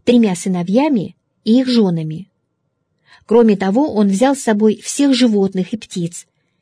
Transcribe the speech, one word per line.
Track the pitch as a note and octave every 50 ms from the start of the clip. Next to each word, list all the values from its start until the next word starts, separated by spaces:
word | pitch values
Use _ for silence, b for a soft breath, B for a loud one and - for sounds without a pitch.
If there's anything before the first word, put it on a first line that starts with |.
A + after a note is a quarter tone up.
| _
тремя | - B3 A#3+ A3+ G3+ F3
сыновьями | - - G3 F3+ F3+ E3+ F#3 F#3+ B3+ D4 D#4+ C#4 G#3 - E3+ - _ _ _ _ _ -
и | G#3+ A3+ C4
их | B3+ B3+
жёнами. | B3 A#3 G#3 F#3 E3+ E3 D#3 D#3 D#3 F3 G3 - _ _ _ _ _ _ _ _ _ _ _ _ _ b b b b b b
Кроме | - G#3+ A#3+ A#3+ A3 G3+
того, | G3 G3 F#3+ G3 B3+ D4+ - A3+
он | G#3+ G#3 G3
взял | F#3+ F#3+ B3+ C#4 C4+
с | C4+
собой | - A#3 G#3+ G3+ A3 G#3+ G3+ -
всех | - - - - C#4+ C#4 C4
животных | A#3 B3+ A#3 G#3 G3+ F#3+ G3 G3 F#3 F3+ - -
и | G#3+
птиц, | - - - F3+ E3+ E3+ - - - _ _ _ _ _ _ _